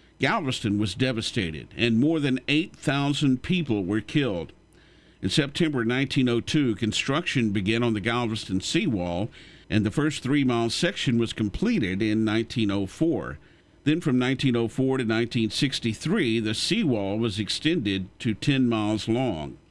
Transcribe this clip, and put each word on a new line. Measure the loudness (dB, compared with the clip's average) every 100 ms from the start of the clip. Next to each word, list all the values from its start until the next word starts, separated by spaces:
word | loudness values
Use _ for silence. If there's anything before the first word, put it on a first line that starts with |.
| -20 -4
Galveston | -2 0 -2 -2 0 0
was | 0
devastated, | 0 -2 -2 -4 -4 -4 -6 -10 -2
and | 2 4
more | 4 2
than | 0 0 0
eight | 0 -2
thousand | -6 -2 0 0 2 2 2
people | 0 0 0 0
were | 0 -2
killed. | -2 -2 0 -2 -8 -14 _ -20 -20 -20 -20 -6
In | -2
September | 0 0 0 0 0
nineteen | 0 0 0 2 2
oh | 2
two, | 0 0 2 0
construction | -2 -2 -2 -2 -2 0 0
began | 0 0 2
on | 2
the | 0
Galveston | 0 -2 -2 -4 -4 -4
seawall, | 0 0 0 -2 -2 -2 -4 -8 -20 -18 -2
and | 0
the | 0
first | 0 -2 -2
three-mile | 0 2 2 2 0
section | 0 -2 0 0 2
was | 2
completed | -2 -4 0 0 0 0 0
in | 0 2
nineteen | 2 0 0 0 0
oh | 0 -2
four. | 0 0 0 -4 -10 -16 -20 _ -4
Then | 0 2
from | 2 2
nineteen | 2 2 2 2
oh | 0
four | 0 0 2
to |
nineteen | 0 0 0 0 0
sixty-three, | 0 -2 0 -4 -4 -2 0 2 0
the | 0
seawall | -2 0 2 2 0 0 0
was | -2 -2
extended | -4 -2 0 0 0 -2 -4 -6
to | -4
ten | -2 0 2 2
miles | 2 0 -2 0
long. | 0 0 -4 -8 -12 _